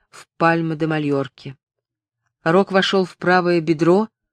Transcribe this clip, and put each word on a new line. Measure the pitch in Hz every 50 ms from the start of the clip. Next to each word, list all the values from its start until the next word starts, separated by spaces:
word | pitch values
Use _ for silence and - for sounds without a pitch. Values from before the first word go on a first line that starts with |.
| _ _
в | - - - _ _
Пальма-де-Мальорке. | - 165 165 165 165 165 160 160 151 160 156 160 156 151 143 143 139 135 135 _ - - 139 135 _ _ _ _ _ _ _ _ _ _ _ _ _ _ _ _ _ -
Рог | 165 165 190 196 -
вошёл | 185 196 190 - - 196 185
в | - -
правое | - - 175 180 185 175 175 175 170
бедро, | 156 165 165 147 165 165 180 196 220 - _ _ _ _